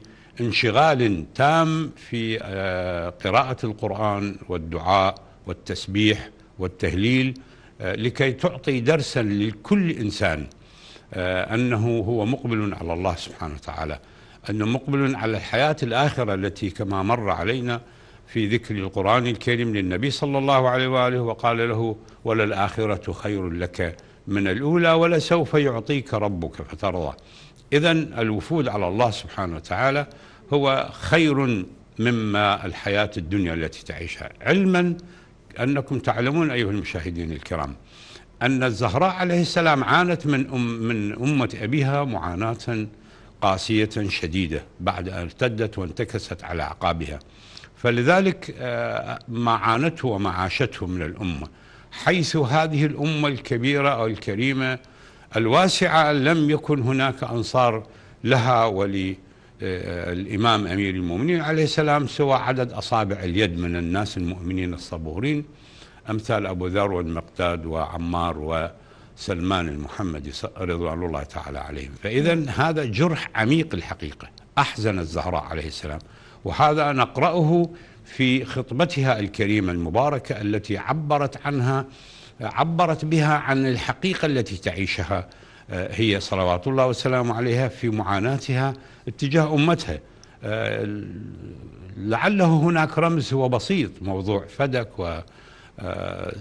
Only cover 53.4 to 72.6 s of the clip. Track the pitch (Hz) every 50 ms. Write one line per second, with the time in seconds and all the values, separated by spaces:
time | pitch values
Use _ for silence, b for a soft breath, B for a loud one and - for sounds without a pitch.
53.4 | - - 127 117 117 135 143 143 139 143 135 117 113 113 107 104 - - 101 101
54.4 | 123 135 135 131 131 131 131 127 B B B B B B B B B B - 113
55.4 | 113 110 120 165 185 190 - - 190 170 160 160 156 151 151 143 131 147 170 165
56.4 | 151 147 151 147 151 - 151 139 117 123 131 131 135 135 123 - - 117 117 120
57.4 | 107 - - 131 127 120 110 110 107 B B B B B B B - 110 131 127
58.4 | 117 131 127 117 113 113 98 95 101 101 98 98 92 95 95 95 B B B B
59.4 | B B B - 101 98 92 90 90 92 87 87 85 87 87 90 98 - 107 98
60.4 | 110 117 113 107 101 85 87 98 101 98 92 92 90 85 85 92 127 170 175 170
61.4 | 151 156 160 156 156 143 - - 156 151 143 147 143 117 - - 147 139 135 123
62.4 | 104 123 131 127 127 120 90 101 - - 123 113 107 98 101 98 - 90 85 101
63.4 | 110 92 85 85 87 87 87 87 85 82 90 98 107 101 - 92 87 85 92 92
64.4 | 87 87 92 92 92 90 87 82 - - 90 85 80 80 76 90 120 143 151 147
65.4 | 147 B B B B B B B B B B B B - 123 110 107 - 117 104
66.4 | 101 95 95 90 90 90 90 104 101 101 95 90 85 82 82 82 82 - - -
67.4 | 90 87 87 85 80 82 80 80 76 76 82 85 85 85 85 85 85 87 82 78
68.4 | 76 78 80 80 80 85 - B B B B B B B B - - - 98 85
69.4 | 87 92 95 92 87 80 71 73 76 76 - - 104 90 78 76 69 73 71 -
70.4 | - 107 - - 95 87 87 85 85 82 78 85 90 85 80 71 71 - - -
71.4 | - 71 69 67 69 71 73 69 67 67 69 - - 104 113 135 147 170 170 165
72.4 | 151 135 98 95